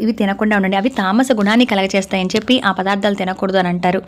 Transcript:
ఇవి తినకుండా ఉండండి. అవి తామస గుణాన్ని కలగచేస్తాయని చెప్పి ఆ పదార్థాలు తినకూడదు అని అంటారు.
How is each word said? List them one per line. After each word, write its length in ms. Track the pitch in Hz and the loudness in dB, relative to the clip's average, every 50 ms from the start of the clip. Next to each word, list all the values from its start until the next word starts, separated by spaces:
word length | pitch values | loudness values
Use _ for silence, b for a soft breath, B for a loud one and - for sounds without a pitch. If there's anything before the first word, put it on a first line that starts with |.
| 220 | 0
ఇవి 80 | 220 226 - | -2 0 0
తినకుండా 340 | 208 196 202 196 214 214 214 202 | -2 -2 0 0 0 0 2 2
ఉండండి. 200 | 190 190 196 196 | 2 0 0 0
అవి 100 | 196 254 - - | 0 0 -2 -2
తామస 280 | 196 185 196 233 262 262 254 214 | -2 0 0 2 2 2 2 2
గుణాన్ని 280 | 202 202 220 240 247 247 | 2 2 4 4 2 2
కలగచేస్తాయని 600 | 220 196 190 190 - 196 190 - - 190 185 180 - | 2 0 0 0 0 -2 -2 -2 -2 -4 -2 -2 -2
చెప్పి 200 | 214 214 - 254 254 - 202 | -2 0 0 0 2 2 0
ఆ 40 | 185 185 | -2 0
పదార్థాలు 380 | 185 190 202 196 202 208 202 196 | -2 -2 -2 0 0 -2 -2 -2
తినకూడదు 380 | 185 180 185 - 196 190 185 190 | -4 -4 -4 -4 -2 0 0 0
అని 80 | 180 175 | 0 0
అంటారు. 280 | 175 180 175 180 180 185 B | 0 0 0 0 0 0 B